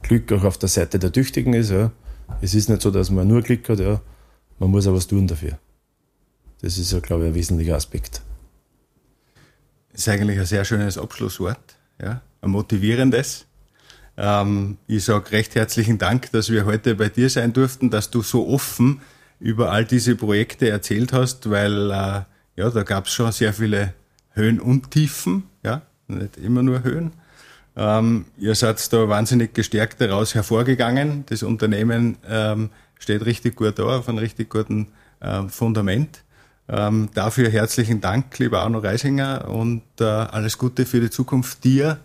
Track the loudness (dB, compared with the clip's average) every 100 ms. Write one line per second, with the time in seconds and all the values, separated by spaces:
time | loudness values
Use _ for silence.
0 | 2 2 2 2 2 0 -2 0 0 0
1 | 0 0 0 0 0 2 2 2 0 -2
2 | -16 -16 -12 -6 0 0 2 2 2 0
3 | 2 2 4 2 2 -2 0 -2 0 -2
4 | -6 -20 _ _ _ -2 2 4 4 2
5 | 2 0 0 0 -6 -10 _ _ _ _
6 | _ _ _ _ -20 -10 -8 -4 -2 -2
7 | -2 -2 0 -2 0 0 0 -2 -4 -8
8 | -8 -12 -14 -18 -18 _ _ _ _ _
9 | _ _ _ _ _ _ _ _ _ -6
10 | -2 0 2 0 0 0 0 0 -2 -4
11 | -8 -8 -8 -4 -6 -6 _ _ _ _
12 | -10 -10 -12 _ -2 -2 0 0 0 2
13 | 4 2 0 -8 -16 _ _ _ _ -20
14 | -20 -6 0 2 2 0 -2 -6 _ -2
15 | 2 0 2 0 0 0 0 0 2 2
16 | 2 0 0 -2 0 0 2 0 0 0
17 | 0 2 0 2 0 2 0 2 0 0
18 | -2 -4 0 0 2 0 -2 2 2 2
19 | -8 _ _ _ -4 0 2 2 2 2
20 | 2 0 2 0 0 0 0 0 -2 -2
21 | 0 0 0 -2 -2 0 2 0 -2 -2
22 | -2 -4 -8 _ _ -4 -2 -2 -2 -4
23 | -4 -2 -2 2 0 0 0 0 -2 -6
24 | _ _ _ 0 2 2 2 0 2 0
25 | 0 -2 -4 -4 -4 _ -6 -6 -8 _
26 | _ -8 -8 -10 -2 2 2 2 0 -2
27 | -4 -8 _ -20 -20 -20 _ -2 2 4
28 | 4 0 -2 -6 -2 2 2 0 0 2
29 | 4 2 2 2 2 0 -2 0 -2 0
30 | 0 2 0 -2 0 0 2 2 2 2
31 | 0 -4 -6 -6 -4 -2 0 2 0 2
32 | 0 -2 -6 -2 0 -2 -4 -8 _ _
33 | -4 -2 0 -2 -2 0 -2 0 -2 -2
34 | -2 -4 -4 -6 -6 -4 -2 -4 -4 _
35 | _ _ -6 -6 -6 -4 -2 0 0 0
36 | -2 -8 _ _ _ _ _ -4 0 0
37 | -2 -2 -2 2 2 4 0 0 0 0
38 | 0 -2 -4 -2 0 0 0 -2 0 -2
39 | 0 -2 -2 -4 -6 -2 -2 -2 -8 -2
40 | 0 0 -2 -2 -4 -2 -4 0 2 2
41 | 0 -2 0 0 -2 0 2 4 2 -2